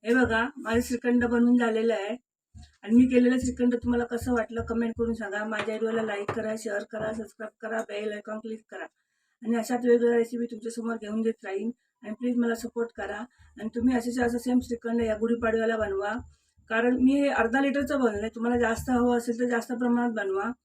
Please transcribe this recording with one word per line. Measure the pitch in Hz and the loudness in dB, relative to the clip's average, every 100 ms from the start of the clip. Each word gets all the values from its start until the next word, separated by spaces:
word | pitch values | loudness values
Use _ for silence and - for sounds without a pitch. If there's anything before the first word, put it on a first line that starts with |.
हे | 214 | 2
बघा, | 254 233 226 247 277 | 4 4 2 0 -4
माझं | 214 226 | 0 0
श्रीखंड | 247 240 247 240 | 0 -2 2 2
बनवून | 240 233 240 247 | 4 4 6 4
झालेलं | 233 220 226 | 4 2 0
आहे | 214 202 240 _ _ _ - - _ | 0 -4 -8 _ _ _ -20 -20 _
आणि | 202 | 4
मी | 233 254 | 6 8
केलेलं | 254 247 254 | 6 6 4
श्रीखंड | 254 247 247 | -2 0 0
तुम्हाला | 240 240 240 240 | 2 0 -2 -2
कसं | 240 254 | -4 -2
वाटलं | 240 214 226 233 | -2 -2 -6 -4
कमेंट | 233 233 226 | -2 -2 -2
करून | 233 | -2
सांगा. | 226 208 208 | -2 -6 -6
माझ्या | 220 214 214 | -6 -4 -4
व्हिडिओला | 220 226 226 | -4 -2 -2
लाईक | 220 202 202 | -2 -4 -4
करा, | 233 214 220 | -4 -4 -6
शेअर | 226 202 214 | -6 -6 -8
करा, | 220 214 | -6 -6
सबस्क्राईब | 220 214 _ 214 _ | -6 -10 _ -16 _
करा, | 214 220 | -8 -6
बेल | 220 208 214 | -6 -6 -6
आयकॉन | 208 214 214 | -8 -10 -10
क्लिक | 220 220 _ | -10 -12 _
करा | - 330 _ _ _ _ _ | -14 -14 _ _ _ _ _
आणि | 226 233 | -2 -2
अशाच | 226 247 | 0 0
वेगवेगळ्या | 247 240 233 233 | 4 4 6 2
रेसिपी | 233 240 240 | 0 -2 -6
तुमच्यासमोर | 214 226 233 226 226 | -6 -10 -6 -6 -6
घेऊन | 208 220 | -4 -2
देत | 226 226 | -2 -2
राहीन. | 202 196 220 - _ _ | -6 -4 -6 -8 _ _
आणि | 208 | -14
प्लीज | 214 247 240 | -4 -2 0
मला | 233 226 | 0 -2
सपोर्ट | 240 - 233 - | -6 -6 -6 -6
करा | 196 196 247 _ - - | -8 -8 -12 _ -20 -12
आणि | 220 | -8
तुम्ही | 240 247 247 | 0 2 2
असेच्या | 240 247 | 0 0
असं | 240 240 | 0 0
सेम | 254 247 | 0 0
श्रीखंड | 247 233 233 233 | 0 -6 -2 0
या | 226 214 | 0 0
गुढीपाडव्याला | 226 233 226 226 226 220 | 0 0 2 2 0 0
बनवा, | 208 196 202 226 - _ _ _ _ | -2 -2 -4 -6 -10 _ _ _ _
कारण | 226 240 254 | 0 2 4
मी | 254 277 | 4 6
हे | 277 | 2
अर्धा | 247 226 254 | 2 2 2
लिटरचं | 277 277 277 277 | 2 0 0 2
बनवलंय. | 240 202 220 | 2 0 -6
तुम्हाला | 233 233 240 | -4 0 2
जास्त | 226 226 - | 2 0 0
हवं | 247 247 240 | 2 4 2
असेल | 240 233 | 0 -2
तर | 247 | 0
जास्त | 233 233 | 0 -2
प्रमाणात | 240 247 240 240 | -2 0 2 0
बनवा. | 220 202 190 208 247 | -2 -4 -2 -4 -8